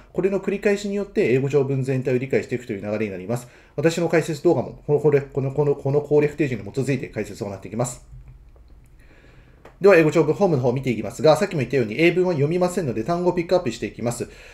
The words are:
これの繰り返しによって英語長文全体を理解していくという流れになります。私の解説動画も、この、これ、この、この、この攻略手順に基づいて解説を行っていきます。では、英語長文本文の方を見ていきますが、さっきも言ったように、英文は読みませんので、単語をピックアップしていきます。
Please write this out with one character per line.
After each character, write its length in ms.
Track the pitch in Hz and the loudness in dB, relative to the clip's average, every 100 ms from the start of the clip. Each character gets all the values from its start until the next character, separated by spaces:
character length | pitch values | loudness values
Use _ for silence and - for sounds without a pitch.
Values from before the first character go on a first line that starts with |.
| - | -10
こ 80 | - | -4
れ 60 | 190 | -2
の 120 | 196 | -2
繰 100 | 190 | -4
り 100 | 202 | -2
返 160 | 208 202 | 0 -2
し 120 | 202 | -2
に 80 | 202 | -6
よ 80 | |
っ 20 | 196 | -4
て 260 | 226 147 | 0 2
英 60 | 131 | 2
語 100 | 135 | 2
長 140 | 143 | 0
文 220 | 135 135 | 2 -2
全 180 | 131 131 | -2 -2
体 120 | 127 | 0
を 40 | 127 | -2
理 100 | 135 | 0
解 140 | 113 | -2
し 60 | - | -2
て 80 | 120 | -6
い 20 | |
く 80 | - | -6
と 60 | |
い 60 | 101 | -8
う 40 | |
流 160 | 104 107 | -4 -4
れ 80 | 107 | -4
に 60 | |
な 40 | 92 | -6
り 100 | 92 | -6
ま 80 | 120 | -8
す。 120 | - - - - | -8 -20 -12 -2
私 220 | 160 165 | 0 0
の 100 | 165 | 0
解 140 | 165 | 0
説 200 | 156 151 | 0 0
動 120 | 175 | 2
画 80 | 139 | 2
も、 200 | - - - | -2 -8 -2
こ 80 | |
の、 40 | 147 | 2
こ 120 | 151 | 4
れ、 100 | 139 | 2
こ 200 | 135 143 | 0 -4
の、 120 | 131 | -2
こ 120 | 139 | 0
の、 120 | 147 139 | 0 0
こ 140 | 139 | 0
の 80 | 143 | -2
攻 200 | - 147 | 2 2
略 140 | 147 | 2
手 140 | 151 143 | 0 -2
順 160 | 113 | -4
に 80 | 101 | -6
基 60 | 135 | -4
づ 140 | 123 | -2
い 60 | 131 | -2
て 80 | - | -4
解 160 | 110 | -8
説 200 | 101 95 | -8 -8
を 20 | 101 | -10
行 60 | |
っ 60 | 95 | -10
て 80 | 95 | -8
い 20 | |
き 60 | 107 | -6
ま 100 | 127 | -6
す。 180 | - - - - - - - - - - - - - - - - - - - | -8 -18 -20 -20 -20 -20 -20 -20 -20 -20 -20 -20 -20 -20 -20 -20 -20 -20 2
で 80 | 190 | 6
は、 80 | 175 | 8
英 80 | |
語 80 | 156 | 6
長 100 | 165 | 4
文 100 | 151 | 2
本 180 | 147 196 | 2 2
文 60 | 143 | 2
の 40 | |
方 60 | 123 | 0
を 40 | |
見 80 | 131 | 0
て 100 | 135 | -2
い 60 | 107 | -4
き 60 | |
ま 80 | 98 | -6
す 120 | - | 2
が、 140 | 143 147 | 4 4
さ 100 | 202 | 2
っ 20 | |
き 60 | |
も 40 | 160 | -4
言 80 | 120 | -2
っ 20 | |
た 80 | 139 | 0
よ 60 | |
う 40 | 110 | -2
に、 140 | 110 | 2
英 120 | 170 | 2
文 120 | 170 | 2
は 100 | 185 | 0
読 140 | 156 143 | 0 0
み 120 | 175 | 0
ま 100 | 180 | 0
せ 120 | 196 | -2
ん 40 | 151 | -4
の 80 | |
で、 80 | 110 | -4
単 220 | 113 170 | -4 -2
語 60 | 180 | 0
を 20 | |
ピ 100 | 170 | -2
ッ 60 | 165 | 0
ク 80 | - | 0
ア 20 | |
ッ 60 | |
プ 80 | - | 0
し 80 | - | -6
て 60 | 104 | -8
い 40 | |
き 100 | - | -6
ま 120 | 117 | -6
す。 160 | - 104 - - | -6 -10 -12 -20